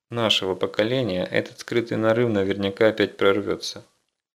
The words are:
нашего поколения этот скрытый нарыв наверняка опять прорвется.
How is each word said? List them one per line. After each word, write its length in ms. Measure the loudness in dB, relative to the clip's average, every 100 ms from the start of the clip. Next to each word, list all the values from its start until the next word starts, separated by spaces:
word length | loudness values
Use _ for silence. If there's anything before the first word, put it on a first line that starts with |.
| _
нашего 440 | -2 0 0 0
поколения 680 | -2 -4 0 0 0 -2 -2
этот 360 | -2 -2 -4 -10
скрытый 360 | -4 -2 -2 0
нарыв 320 | 2 2 2
наверняка 600 | 2 0 0 -2 2 2
опять 280 | 4 0 2
прорвется. 680 | 2 2 0 -6 -6 -12 -18 _ _ _ _